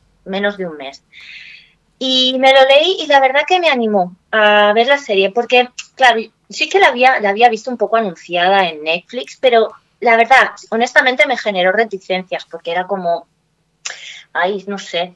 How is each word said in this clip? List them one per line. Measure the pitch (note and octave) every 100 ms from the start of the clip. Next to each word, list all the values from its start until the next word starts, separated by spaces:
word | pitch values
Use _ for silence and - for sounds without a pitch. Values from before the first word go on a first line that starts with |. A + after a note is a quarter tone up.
| _ _ F#3
menos | F#3+ G3+ G3
de | F3+
un | D3+
mes. | C3+ - _ - - - - - _ _ _ -
Y | C4 C4 B3+ C4
me | C4
lo | C4+ C4
leí | C#4 E4+ F#4+
y | D4+
la | C#4
verdad | C4 C#4 D4+
que | F4+
me | E4
animó | C4 A3+ G3+ F3+ F3+ _
a | A3 G#3 G#3 G#3
ver | G#3+ A#3
la | C#4+
serie, | C#4 G3 G3
porque, | A#3 A3+ B3 B3 - - -
claro, | B3+ A3+ A3 _ -
sí | G3+ D#4
que | F#4+
la | F4
había, | B3 B3+ C4
la | G3+
había | G3+ A#3+
visto | A3 C4
un | A#3+
poco | G3+ A3+
anunciada | G#3+ E3 - F3 F3+ G3 F3
en | D#3
Netflix, | D3+ F3 - B3 - -
pero | C4 A#3 A3 - _ -
la | A#3+ A3+
verdad, | A3+ C4 G3 - -
honestamente, | A3+ B3 D4+ C4 C4 D4
me | A#3+
generó | A3 F#3+ F#3
reticencias, | G3+ A3+ G3 - F#3 F3+ D#3+ -
porque | E3 G3+
era | F3+ F3+
como, | G3 F3 E3+ - _ _ _ _ _ - - - - _
ay, | - F3+ G3+ F#3
no | G3
sé, | - E3+ F3